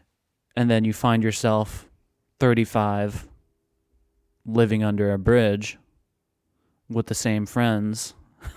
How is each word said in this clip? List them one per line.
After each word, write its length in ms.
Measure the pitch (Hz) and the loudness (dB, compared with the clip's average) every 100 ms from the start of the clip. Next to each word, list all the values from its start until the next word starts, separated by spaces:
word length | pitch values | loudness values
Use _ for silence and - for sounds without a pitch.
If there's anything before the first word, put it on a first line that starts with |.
| _ _ _ _ _ - | _ _ _ _ _ -2
And 140 | 120 | 2
then 140 | 113 | 2
you 80 | 110 | 2
find 280 | 104 123 113 | 0 0 2
yourself 640 | 110 104 117 107 107 - - _ _ _ _ - | 0 0 0 0 -2 -8 -18 _ _ _ _ 0
thirty-five 920 | 127 117 110 110 104 101 104 - - _ _ _ _ _ _ _ _ _ _ _ 110 | 2 4 2 0 0 0 -4 -6 -14 _ _ _ _ _ _ _ _ _ _ _ -2
living 360 | 113 110 107 | 2 2 2
under 300 | 107 104 101 | 0 0 0
a 60 | 98 | 0
bridge 600 | 95 120 110 101 107 - _ _ _ _ _ _ _ _ _ _ - | 2 4 4 0 -6 -14 _ _ _ _ _ _ _ _ _ _ -8
with 180 | 113 - | -6 -4
the 80 | |
same 320 | 113 113 107 104 | -4 -2 -2 -2
friends 680 | 123 120 107 107 113 - - _ _ - | -2 0 0 -2 -6 -10 -16 _ _ -10